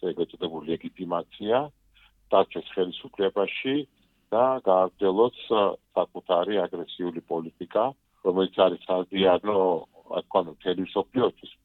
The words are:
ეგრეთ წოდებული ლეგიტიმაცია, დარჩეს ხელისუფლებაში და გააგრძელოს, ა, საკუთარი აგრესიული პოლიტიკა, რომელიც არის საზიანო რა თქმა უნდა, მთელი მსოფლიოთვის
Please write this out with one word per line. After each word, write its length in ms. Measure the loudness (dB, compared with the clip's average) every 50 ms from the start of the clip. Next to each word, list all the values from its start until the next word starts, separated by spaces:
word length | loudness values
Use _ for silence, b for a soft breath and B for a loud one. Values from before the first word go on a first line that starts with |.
| -6
ეგრეთ 240 | -6 -4 -4 -4 -6
წოდებული 340 | -6 -8 -10 -10 -8 -8 -8 -6
ლეგიტიმაცია, 880 | -8 -6 -8 -12 -12 -12 -8 -6 -6 -6 -6 -8 -12 -10 -4 -2 0 0 -2 -4 -8 _ _ _ b b b b b _ _ _
დარჩეს 380 | 2 2 2 2 -2 -10 -12 -6 -4
ხელისუფლებაში 1000 | -4 -4 -4 -4 -8 -14 -12 -4 -2 -2 0 0 0 -2 -2 -4 -4 -2 -2 -2 -2 -2 -6 _ _ _ _ _ _ _ _ 0
და 120 | 2 2 2 2 0 2 4
გააგრძელოს, 720 | 4 4 4 2 0 0 0 2 4 4 4 2 2 -2 -6 -2
ა, 120 | 2 2 2 2 0 -4 _ _ _
საკუთარი 580 | -2 -2 -2 -4 -10 -4 0 0 0 2 0 0 -2
აგრესიული 600 | -2 -2 -4 -8 -10 -10 -10 -8 -6 -6 -6 -8 -8
პოლიტიკა, 600 | -6 -6 -6 -6 -8 -10 -14 -10 -4 -2 0 0 -2 -2 -8 _ _ _ _ -2
რომელიც 300 | 0 2 2 0 0 2 4
არის 240 | 4 4 4 0 -4
საზიანო 760 | -2 -2 -2 -2 -2 0 2 4 4 4 4 2 0 2 2 2 2 2 0 -2 -8 _ -20 -14
რა 140 | -8 -6 -6
თქმა 180 | -4 -2 0 0
უნდა, 120 | 0 0 -4
მთელი 280 | -8 -4 -4 -2 -2 -4
მსოფლიოთვის 720 | -4 -4 -4 -4 -2 -2 0 0 0 0 _ -12 -20 -20 _ _